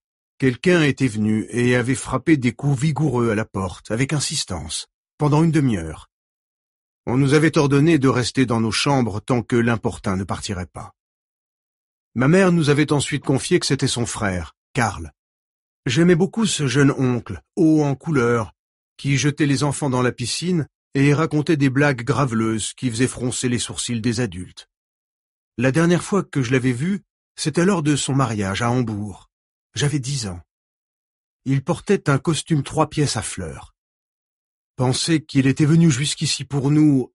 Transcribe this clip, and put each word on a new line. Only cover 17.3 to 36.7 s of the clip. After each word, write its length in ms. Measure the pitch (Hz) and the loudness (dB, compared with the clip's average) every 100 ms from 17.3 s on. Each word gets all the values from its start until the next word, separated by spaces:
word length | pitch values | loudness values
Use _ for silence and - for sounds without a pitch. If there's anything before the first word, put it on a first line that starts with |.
| 101 _ - | -14 _ 0
haut 260 | 160 156 | 2 4
en 120 | 143 135 | 2 -2
couleur, 580 | 170 143 120 120 107 _ _ _ _ - | -2 0 2 0 -4 _ _ _ _ -8
qui 200 | 139 139 | -2 0
jetait 280 | 147 143 147 | 0 0 0
les 200 | 131 143 | 0 0
enfants 240 | 139 143 | -2 -2
dans 120 | 127 | 0
la 120 | 123 | 0
piscine 560 | - 120 - 170 175 - _ _ | -2 -8 -6 -2 -2 -4 _ _
et 200 | 139 143 | 0 2
racontait 440 | 147 160 151 147 156 | 2 2 -2 0 2
des 120 | 139 | 2
blagues 340 | 127 147 120 | 2 0 0
graveleuses 680 | 120 123 139 110 113 113 - | -2 0 0 0 0 -2 -6
qui 180 | - 131 | -6 -6
faisaient 200 | 113 127 | 0 -2
froncer 400 | - 123 - 160 | 0 -6 -4 -2
les 100 | 120 | -2
sourcils 400 | - 107 - 117 | -4 -8 -6 -4
des 220 | 117 117 | -2 -2
adultes. 480 | 120 90 90 - - _ _ _ _ _ _ _ _ - | -4 -6 -14 -18 -20 _ _ _ _ _ _ _ _ -2
La 160 | 131 | 0
dernière 280 | 151 170 175 | 4 4 2
fois 220 | - 196 | 2 -2
que 180 | - 143 | -2 -4
je 120 | 120 | 0
l'avais 180 | 131 127 | 2 0
vu, 300 | 120 170 202 - _ _ - | -2 -4 -4 -8 _ _ -8
c'était 300 | 160 - 180 | -4 0 2
lors 180 | 185 | 2
de 140 | 151 139 | 0 0
son 180 | - 135 | 0 0
mariage 460 | 123 107 98 101 | 0 0 -2 -2
à 100 | 120 | 0
Hambourg. 580 | 127 113 104 104 90 _ _ _ _ _ | 0 -2 -6 -8 -12 _ _ _ _ _
J'avais 260 | - 143 147 | -4 -2 -2
dix 280 | 123 139 104 | -6 -6 -8
ans. 140 | 87 - _ _ _ _ _ _ _ _ _ | -10 -16 _ _ _ _ _ _ _ _ _
Il 180 | 131 139 | -2 -2
portait 480 | 156 160 - 196 - | -2 -6 0 0 2
un 100 | 135 | 0
costume 440 | - 151 - 156 | 0 -4 -2 -2
trois 260 | 135 139 147 | -2 -2 -2
pièces 280 | - 143 117 | 0 -2 -2
à 40 | |
fleurs. 540 | - - 82 - - _ _ _ _ _ _ _ _ _ _ - | -8 -10 -12 -14 -20 _ _ _ _ _ _ _ _ _ _ -2
Penser 440 | 127 131 - 160 | -2 0 0 -2
qu'il 240 | - 139 135 | 0 2 2
était 200 | 131 147 | 2 4
venu 260 | 165 170 | 6 4
jusqu'ici 540 | 123 147 - 147 - - | 2 -4 -4 -4 -6 -6
pour 260 | 139 131 | -4 2